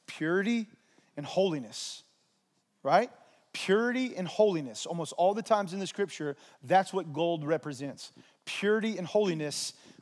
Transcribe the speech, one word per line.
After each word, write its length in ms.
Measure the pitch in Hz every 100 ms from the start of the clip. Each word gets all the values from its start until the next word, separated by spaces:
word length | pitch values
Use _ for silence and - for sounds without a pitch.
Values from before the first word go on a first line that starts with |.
| -
purity 600 | - 156 185 202 233 214 - _ _ _ -
and 80 | 139
holiness, 800 | - 190 151 113 - - - - _ _ _ _ _ _ _
right? 260 | 139 170 233 - - _ _
Purity 640 | - - 202 240 247 254 -
and 100 | 180
holiness. 600 | - 214 170 135 110 -
Almost 260 | 170 160 -
all 160 | 180
the 80 | 208
times 320 | 190 214 196
in 60 | 190
the 60 | 185
scripture, 500 | - 196 - 151 139 - -
that's 300 | 131 180 185
what 180 | 185 170
gold 320 | 143 170 170
represents. 720 | 147 156 151 127 139 113 - - - _ -
Purity 520 | - 202 220 220 190
and 80 | 175
holiness, 680 | 208 208 160 151 - - - - -